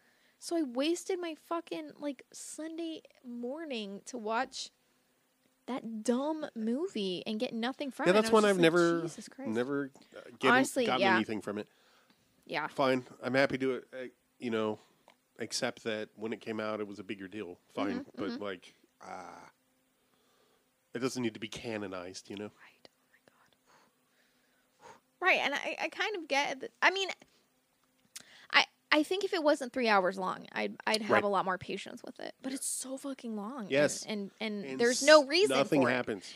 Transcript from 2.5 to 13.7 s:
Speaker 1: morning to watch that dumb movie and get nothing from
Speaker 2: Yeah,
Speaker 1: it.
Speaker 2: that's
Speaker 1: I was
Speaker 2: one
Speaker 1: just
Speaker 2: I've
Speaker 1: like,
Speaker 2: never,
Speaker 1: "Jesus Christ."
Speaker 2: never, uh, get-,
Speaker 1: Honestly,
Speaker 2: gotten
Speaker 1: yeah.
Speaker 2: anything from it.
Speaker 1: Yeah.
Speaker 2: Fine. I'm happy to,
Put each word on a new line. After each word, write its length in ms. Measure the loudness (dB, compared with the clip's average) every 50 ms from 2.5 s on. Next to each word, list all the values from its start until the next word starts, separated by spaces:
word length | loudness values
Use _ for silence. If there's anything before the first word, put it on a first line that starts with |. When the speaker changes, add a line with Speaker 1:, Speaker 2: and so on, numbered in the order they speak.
| -12 -12 -10 -10 -8 -8 -8 -8 -8 -10 -14 -18 _ _ -16
Speaker 1:
morning 760 | -14 -10 -8 -8 -8 -8 -8 -8 -6 -6 -6 -6 -8 -10 -12 -12
to 100 | -12 -10
watch 540 | -8 -4 -2 -2 -2 -2 -4 -6 -12 -12 -14 _ _ _ _ _ _ _ _ _ _ _ _ _ _ _ _ _ _ _
that 360 | -8 -8 -8 -8 -8 -10 -4 0
dumb 460 | 0 0 2 0 -2 -4 -4 -6 -10 -8
movie 680 | -6 -4 -2 -2 -2 -2 -4 -4 -4 -4 -2 -4 -4 -4
and 120 | -6 -4 -4
get 140 | -4 -4 -4
nothing 380 | -4 -4 -4 -4 -4 -6 -8
from 160 | -4 0 2
Speaker 2:
Yeah, 40 | 4
Speaker 1:
it. 20 | 4
Speaker 2:
that's 140 | 4 4 6
Speaker 1:
I 40 | 6
was 0 |
Speaker 2:
one 100 | 6 6
Speaker 1:
just 60 | 6
Speaker 2:
I've 60 | 6
Speaker 1:
like, 60 | 6 6
Speaker 2:
never, 380 | 6 8 6 4 4 4 2 -2
Speaker 1:
"Jesus 260 | -4 -8 -10 -16 -16
Christ." 220 | -14 -10 -6 -2
Speaker 2:
never, 400 | -2 0 0 0 0 -2 -2 -4 -8 -16 -20 _ -18
uh, 40 | -18 -18 -18 -6 2
get-, 120 | 4 6
Speaker 1:
Honestly, 360 | 6 6 4 2 2 0 2
Speaker 2:
gotten 160 | 2 2 4 4
Speaker 1:
yeah. 120 | 4 4
Speaker 2:
anything 260 | 4 2 0 -4 -4 -4
from 160 | -4 -4 -4
it. 100 | -6 _ _ _ _ _ _ _ _ _ _ _ _ _ _ _ _
Speaker 1:
Yeah. 220 | -6 -6 -4 -4 -4
Speaker 2:
Fine. 380 | 0 2 4 4 4 2 0 -6 -12 -8 -4
I'm 120 | 0 2
happy 240 | 4 4 4 2 0
to, 240 | 0 0